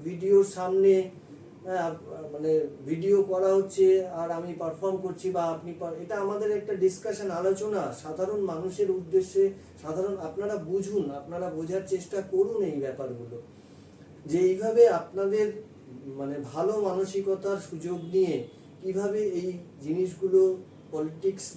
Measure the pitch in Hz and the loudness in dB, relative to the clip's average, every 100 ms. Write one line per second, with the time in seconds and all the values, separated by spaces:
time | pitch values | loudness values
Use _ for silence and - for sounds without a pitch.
0 | 160 170 190 196 196 190 185 190 196 190 | -8 -4 6 6 6 0 0 6 8 6
1 | 185 - - - - - 185 185 165 160 | 4 -8 -20 -20 -20 -14 -4 -2 -2 -4
2 | - 160 151 147 156 156 139 - 131 165 | -12 -14 -12 -4 2 2 2 -6 -6 -2
3 | 196 202 196 185 190 196 190 196 190 190 | 4 4 4 2 4 4 2 4 6 6
4 | 180 170 170 165 175 165 165 156 190 185 | 2 -4 -4 -4 -6 -6 -6 -2 -2 -2
5 | 185 165 185 180 165 160 170 160 170 160 | -6 -4 -2 0 -2 -4 -8 -8 -8 -8
6 | 175 208 196 208 214 202 - 185 185 - | -6 -2 -2 0 0 -2 -2 2 2 2
7 | 220 196 196 170 190 190 214 196 151 123 | -6 -4 -4 0 0 0 0 -2 -4 -8
8 | 160 160 185 208 190 160 185 196 190 185 | -10 -4 -2 -2 -2 -4 -6 -2 0 0
9 | 165 185 185 196 196 196 - - 156 165 | 2 0 2 2 2 0 -18 -14 -8 -4
10 | 202 190 160 196 202 196 160 190 185 208 | -2 -4 -6 -6 -4 -4 -2 -4 -2 -2
11 | 139 139 143 175 180 156 160 190 190 185 | -2 -6 -8 -6 -6 -6 -4 -4 -2 -4
12 | - 196 196 381 - 214 175 143 131 131 | -2 -6 0 2 2 2 -2 -2 -4 -6
13 | 131 117 117 117 - - - - - - | -8 -8 -12 -14 -16 -20 -20 -20 -20 -20
14 | - - - 170 185 190 226 233 226 - | -20 -16 -2 2 2 2 2 8 8 8
15 | - 190 196 214 208 - - - 131 123 | -2 -2 0 2 0 -2 -14 -20 -20 -16
16 | 139 135 139 147 123 156 190 214 190 185 | -14 -8 -8 -8 -8 -2 0 0 0 0
17 | 190 196 196 190 196 190 - 160 175 170 | -2 -2 -2 -2 -2 -4 -6 -10 -6 -6
18 | 165 190 175 131 - - - - 185 190 | 0 2 2 0 -4 -14 -20 -10 -4 -2
19 | 202 214 202 175 180 175 - - 147 175 | -2 0 -2 -2 -4 -6 -12 -12 -4 -2
20 | 185 - 190 190 190 185 - - - 156 | -2 -2 4 6 6 2 -8 -20 -8 -6
21 | 156 156 190 190 - | -6 -2 -4 -2 -10